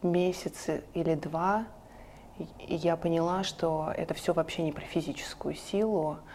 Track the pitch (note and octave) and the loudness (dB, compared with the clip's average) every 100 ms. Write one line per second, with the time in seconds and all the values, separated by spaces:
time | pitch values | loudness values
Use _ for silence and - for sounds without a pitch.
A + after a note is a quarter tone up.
0 | F3 F3 F3+ F3+ - - - D#3 - E3 | 2 4 4 2 -4 -6 -4 -4 -4 0
1 | D#3+ D#3 D#3 D#3+ F3+ G#3+ A3+ - - - | 2 2 0 0 2 2 0 -10 -18 -18
2 | - - - - E3 - - E3 E3 E3 | -18 -18 -16 -12 -12 -10 -4 0 2 2
3 | E3+ E3 E3+ F#3 F#3+ - E3 D#3 D#3 - | 4 4 4 2 0 0 0 2 0 -2
4 | D#3+ - - E3 D#3+ - E3 D3 - - | -2 0 2 2 2 0 0 -2 -2 -2
5 | D3+ - - - - D3+ - G3 A3 G3+ | -2 -4 -8 -6 -6 -6 -2 2 4 2
6 | D#3 - - | 2 -2 -8